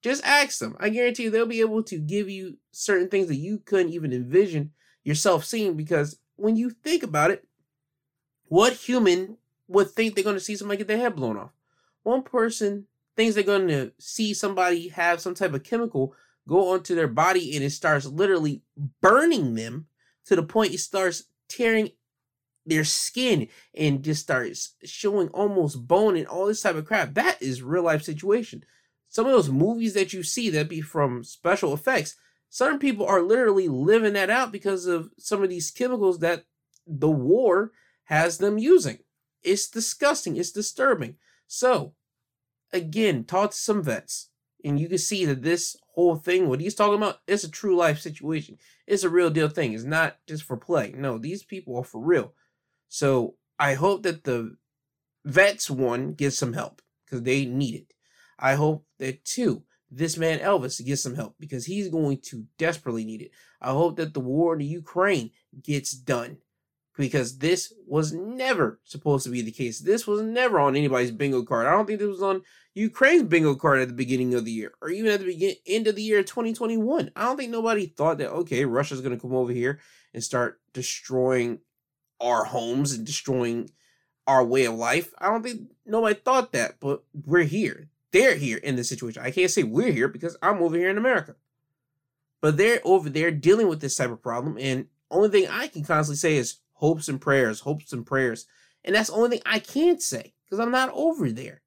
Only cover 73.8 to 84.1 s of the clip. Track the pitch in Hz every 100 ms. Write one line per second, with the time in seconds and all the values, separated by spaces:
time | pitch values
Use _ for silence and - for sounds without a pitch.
73.8 | 127 123 123 131 127 123 113 113 107 _
74.8 | 147 185 220 208 185 170 190 - - 208
75.8 | 220 208 214 208 190 - 233 226 226 226
76.8 | 220 330 - - 226 277 254 233 226 214
77.8 | 175 - 151 151 143 165 170 123 139 120
78.8 | 143 135 131 120 123 127 123 123 120 147
79.8 | _ _ _ - 117 127 120 - _ 131
80.8 | 123 - - 131 127 127 120 117 _ _
81.8 | _ _ _ _ 120 120 127 117 117 127
82.8 | 143 127 113 147 - 127 120 117 113 _
83.8 | _ _ _